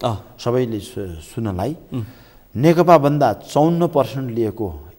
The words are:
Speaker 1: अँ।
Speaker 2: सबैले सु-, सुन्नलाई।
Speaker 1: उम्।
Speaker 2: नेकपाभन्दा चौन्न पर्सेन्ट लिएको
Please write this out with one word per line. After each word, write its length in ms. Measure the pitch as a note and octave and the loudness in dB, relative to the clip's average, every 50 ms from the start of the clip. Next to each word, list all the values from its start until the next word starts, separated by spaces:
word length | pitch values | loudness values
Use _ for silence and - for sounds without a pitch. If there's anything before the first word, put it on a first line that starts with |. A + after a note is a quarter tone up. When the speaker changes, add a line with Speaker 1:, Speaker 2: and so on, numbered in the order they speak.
| - | -4
Speaker 1:
अँ। 320 | A#2+ A2 F#2+ - - - - | -4 -4 -4 -8 -14 -20 -8
Speaker 2:
सबैले 400 | - A#2+ A#2+ B2+ B2+ A2+ A2+ G#2 | -4 -2 0 0 -2 -2 -4 -8
सु-, 280 | F#2+ - - - G2+ F#2 | -10 -10 -10 -10 -10 -10
सुन्नलाई। 720 | E2+ D#2 - - - B2 A2+ G#2+ F#2 F2+ G2 C3 E3 - - - - | -12 -14 -16 -12 -8 -6 -6 -4 -4 -4 -4 -6 -6 -10 -12 -10 -10
Speaker 1:
उम्। 100 | B2+ G#2+ - - - - - - - - _ - | -10 -10 -10 -14 -20 -20 -20 -20 -20 -20 _ -4
Speaker 2:
नेकपाभन्दा 800 | G2+ C3+ E3 E3 E3+ E3+ F3+ E3+ D#3 C#3 C#3+ D3 D3 C#3 A#2 G2+ | 2 4 4 6 6 6 6 6 6 6 2 2 2 2 0 0
चौन्न 540 | - - - - C#3+ D3+ E3 E3+ E3+ F3 E3 | -2 -8 -4 0 2 2 2 2 2 0 0
पर्सेन्ट 440 | E3 C#3+ B2+ - - C3+ C3+ B2 | 0 0 -2 -2 -4 -8 -8 -6
लिएको 420 | A2+ A#2 A2+ G#2+ F#2+ - A2 F#2 D#2 D2 - - - | -4 -2 -2 -2 -2 -4 -6 -8 -8 -10 -16 -20 -14